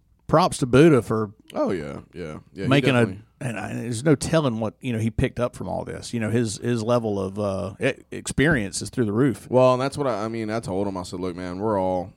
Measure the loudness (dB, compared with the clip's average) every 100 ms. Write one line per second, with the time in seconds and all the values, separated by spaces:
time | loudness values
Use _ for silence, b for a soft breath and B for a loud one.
0 | _ _ 2 4 4 0 4 8 8 6
1 | 4 -2 -2 -8 -10 -4 -2 -4 -6 -12
2 | -14 -12 -12 -12 -14 -4 2 4 4 4
3 | 2 -2 -16 -10 -8 -8 -8 -8 -6 -2
4 | 2 2 2 0 0 -2 -6 -6 -4 -2
5 | -2 0 -2 -2 -4 -4 -6 -6 -6 -10
6 | -8 -4 0 0 0 -2 -4 -2 0 0
7 | 0 -2 -4 -2 -2 -2 -6 -4 -4 -4
8 | -10 -12 -6 0 2 2 -2 -6 -6 -2
9 | 0 2 2 0 0 4 4 4 -2 -2
10 | -4 -2 -4 -4 -4 -4 -4 -2 -2 -4
11 | -8 -6 -6 -6 -8 -4 0 0 2 0
12 | -4